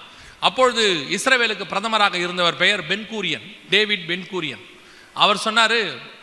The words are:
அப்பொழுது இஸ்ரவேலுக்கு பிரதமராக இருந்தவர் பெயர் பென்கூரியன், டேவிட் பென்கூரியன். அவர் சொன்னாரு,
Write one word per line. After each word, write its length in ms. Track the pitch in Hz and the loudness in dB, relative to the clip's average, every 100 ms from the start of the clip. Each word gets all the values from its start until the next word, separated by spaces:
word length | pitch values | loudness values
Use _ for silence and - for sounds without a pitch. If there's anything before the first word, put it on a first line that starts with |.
| - - - - | -20 -20 -20 -4
அப்பொழுது 640 | 165 196 254 226 214 170 135 | 0 4 2 4 2 0 -2
இஸ்ரவேலுக்கு 540 | 190 262 254 226 196 | -2 2 2 2 -2
பிரதமராக 500 | 185 190 220 220 202 | -6 -4 -2 2 2
இருந்தவர் 420 | 180 175 180 175 143 | 2 -2 0 0 2
பெயர் 300 | 185 208 156 | 2 2 -2
பென்கூரியன், 680 | 202 214 220 180 131 - - - | -6 -6 -6 -4 -6 -8 -20 -2
டேவிட் 340 | 190 214 208 165 | 0 2 -2 -4
பென்கூரியன். 600 | 175 175 180 151 117 - - - - - | -8 -6 -8 -8 -10 -16 -20 -20 -20 -14
அவர் 220 | - 175 202 | 0 2 2
சொன்னாரு, 640 | 220 220 220 233 190 127 - - | 0 2 2 2 0 -6 -14 -10